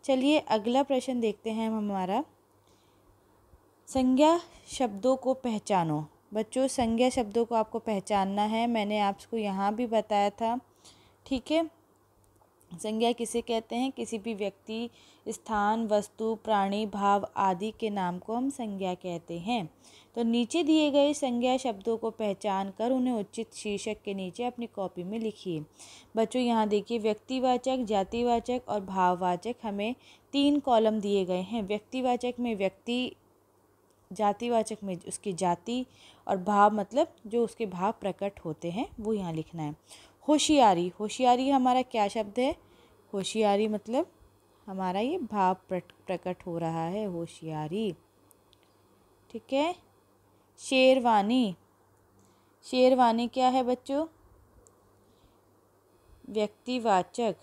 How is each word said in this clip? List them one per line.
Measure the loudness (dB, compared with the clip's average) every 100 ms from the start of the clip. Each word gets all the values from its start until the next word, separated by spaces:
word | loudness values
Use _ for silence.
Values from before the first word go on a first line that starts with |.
चलिए | 0 2 4 2
अगला | 2 -2 2 0
प्रश्न | 2 0 -2 -2
देखते | -2 -2 -6
हैं | -4 -4
हम | -2
हमारा, | -4 -4 -2 -2 -4 _ _ _ _ _ _ _ _ _ _ _ _ _ _ _ -6
संज्ञा | 0 2 6 6 4 0 -20 -16
शब्दों | -4 -4 0 0 0
को | 0 -4
पहचानो। | -4 -6 0 0 2 -2 -4 _ _
बच्चों, | -6 -4 -2 -2
संज्ञा | 0 0 2 2
शब्दों | 2 -2 -2
को | 0
आपको | 0 0 -4
पहचानना | -4 -4 0 0 0 0
है, | 0 0 0
मैंने | 0 0 0
आपको | 0 -2 -8 -4
यहाँ | -4 -2 -2
भी | -2 0
बताया | 0 2 0 0
था, | 0 -4 -4 -8 _ -20 _ _ _ -6
ठीक | -6 0
है। | 0 0 _ _ _ _ _ _ _ _ _ _
संज्ञा | -10 -6 0 0
किसे | 0 -4 -4
कहते | -2 -4 -4 -4
हैं? | -4
किसी | -4 -6 -6
भी | -6
व्यक्ति, | -6 -6 -8 -10 -8 -8 _ -20 _ -12
स्थान, | -12 -4 0 2 0 2
वस्तु, | 0 0 -6 -4 -4
प्राणी, | 0 0 0 -2 -4
भाव | 0 2 2 0 0
आदि | 0 0 -4
के | -4 -4
नाम | -2 -4 -4
को | -6
हम | -4 -4
संज्ञा | -4 -8 -4 -4 -4
कहते | -6 -8 -8 -10
हैं। | -4 -4 -4 -12 -20 -20 _ -2
तो |
नीचे | 0 2 2 0
दिए | 4 4 6
गए | 4 4
संज्ञा | 2 -2 0 0 0
शब्दों | -2 -4 -4 -2
को | -4
पहचान | -4 -4 -2 -2 -2 -4
कर | -4 0
उन्हें | 0 0
उचित | -2 -4 -8 -10
शीर्षक | -8 -6 -4 -4 -6
के | -6
नीचे | -6 -8 -6
अपनी | -6 -6 -10
कॉपी | -6 -8 -6
में | -8 -6
लिखिए। | -6 -6 -6 -6 -8 _ -20 -20 -8 -2
बच्चों | 0 2
यहाँ | 2 2 2
देखिए, | 0 0 -2
व्यक्तिवाचक, | 0 -2 _ -2 2 2 0 -2
जातिवाचक | 0 0 0 -2 2 0 0 -6 -2
और | -6
भाववाचक | -2 2 2 4 0 -2 -4 -8
हमें | -6 -4 -4 -6 -12 -20 _
तीन | 2 4 2
कॉलम | 4 4 4 2
दिए | 0 0
गए | 0 -2
हैं। | -2 -6
व्यक्तिवाचक | -4 -4 -4 -4 0 0 -2 -4
में | -4 -2
व्यक्ति, | -2 -4 -4 -4 -4 -8 _ _ _ _ _ _ _ _ _
जातिवाचक | 0 0 0 0 0 0 -6
में | -8 -8
उसकी | -8 -10 -8
जाति | -2 0 -2 -2 -6 -6 -14 -20 -16 -4
और | -4
भाव | 0 4 4
मतलब | 4 -2 0 0 -4 -4
जो | -2
उसके | -2 -2 -8
भाव | -2 -4 -2
प्रकट | -6 -4 -6 -6
होते | -10 -8 -6
हैं | -6 -8 -8
वो | -4
यहाँ | -4 -4
लिखना | -6 -8 -8
है। | -8 -8 _ -20 -20 _ 2
होशियारी, | 2 6 6 8 6 0
होशियारी | -4 -10 0 2 4 4
हमारा | 2 4 2
क्या | 0 -2 -2
शब्द | -2 -4 0
है? | 0 -2 _ -20 _ _ _
होशियारी | -8 -4 0 2 2 0
मतलब | -2 -4 -4 -4 _ -20 _ _ _ -12
हमारा | -6 -2 -2
ये | -2 -2
भाव | -4 2 2 2 -4
प्रक-, | -6 -6 -20 -8
प्रकट | -6 -6 -8 -8
हो | -4
रहा | -4 -2
है, | -4 -4 -6
होशियारी, | -6 -10 -10 -10 -8 -6 -4 -4 -6 _ _ _ _ _ _ _ _ _ _ _ _ _
ठीक | -18 -4
है। | 0 0 -4 _ _ _ _ _ _ _ _
शेरवानी, | 0 4 6 6 4 4 4 2 0 -4 _ _ _ _ _ _ _ _ _ _ -4
शेरवानी | 4 6 8 4 4 -2
क्या | 2 2
है | 4
बच्चों? | 0 -2 -2 -4 -4 _ -20 -20 _ -20 -20 _ _ _ _ _ _ _ _ _ _ _ _ _ _ -20 -8
व्यक्तिवाचक। | -2 -2 _ -6 -2 4 2 2 -2 -2 -2